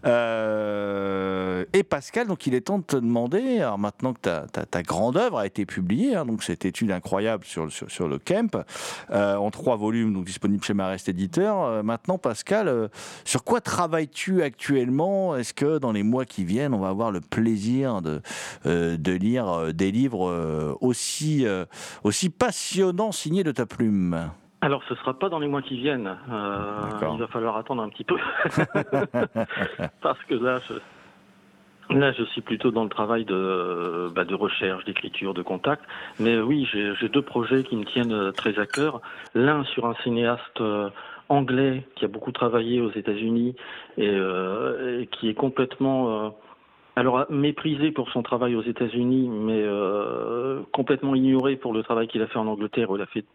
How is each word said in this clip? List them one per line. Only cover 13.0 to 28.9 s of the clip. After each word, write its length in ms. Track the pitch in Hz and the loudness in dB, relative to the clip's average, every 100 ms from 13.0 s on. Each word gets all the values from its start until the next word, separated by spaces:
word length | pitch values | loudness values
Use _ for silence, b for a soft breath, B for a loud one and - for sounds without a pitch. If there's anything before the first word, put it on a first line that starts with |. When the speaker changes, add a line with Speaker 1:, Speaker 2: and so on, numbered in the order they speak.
| B B | B B
Speaker 1:
sur 200 | - 190 | -2 -2
quoi 160 | - 233 | 2 0
travailles-tu 840 | - - 170 165 151 - - 185 | 2 0 2 2 -2 -4 0 2
actuellement ? 920 | 147 - - 135 123 135 180 196 185 139 | 2 -2 2 2 4 2 2 2 2 0
Est-ce 180 | 113 | -4
que 240 | - 143 156 | 0 2 2
dans 140 | 131 | 2
les 100 | 104 | 2
mois 220 | 104 127 | 4 2
qui 200 | 127 - | 0 -4
viennent, 300 | 87 107 147 | 0 2 2
on 60 | 113 | 0
va 80 | 95 | 0
avoir 240 | 95 113 | 0 0
le 80 | 92 | -2
plaisir 800 | - 104 113 110 107 127 135 104 | -2 0 2 2 2 2 2 0
de, 200 | 80 76 B B B B 73 | -2 -4 B B B B 0
euh, 300 | 85 85 82 | 2 2 0
de 240 | 76 92 | 0 0
lire, 280 | 101 123 107 | 2 0 0
euh, 200 | 85 80 | 0 -2
des 180 | 82 95 | 0 0
livres, 400 | 110 135 110 90 | 2 0 0 0
euh, 420 | 85 80 78 76 65 | 0 -2 -2 -2 0
aussi, 680 | 127 120 - - 151 147 120 | 0 0 -4 -4 0 2 2
euh, 200 | 95 87 B B B | 0 -4 B B B
aussi 260 | 202 - 185 | 0 2 -2
passionnants 840 | - 247 - - 180 190 180 220 | 2 0 0 -4 2 2 2 -2
signés 320 | - 156 180 | -2 0 0
de 80 | 165 | 0
ta 140 | 131 120 | 0 -4
plume ? 640 | - 113 101 90 85 82 82 _ _ | 0 2 4 2 0 -4 -10 _ _
Speaker 2:
Alors, 200 | 147 135 - | 0 0 -2
ce 60 | |
sera 180 | 123 - 131 | -4 -4 -2
pas 100 | 190 | -2
dans 100 | 165 | 0
les 80 | 147 | -2
mois 140 | 139 | -2
qui 160 | 135 127 | -4 -2
viennent. 400 | 139 135 101 90 123 | 0 0 -4 -8 -6
Euh, 600 | 113 101 101 101 104 104 | -4 -4 -4 -4 -4 -6
Speaker 1:
D'accord. 260 | 107 80 78 | -2 -2 -2
Speaker 2:
il 40 | |
va 60 | 113 | -4
falloir 320 | 120 113 107 | -2 -2 -2
attendre 240 | 113 127 | -4 -4
un 80 | 107 | -4
petit 140 | - | -8
peu. 120 | - 180 | -2 -2
<laughs> 1800 | - - 622 - 156 - - | -2 -2 0 0 0 -2 0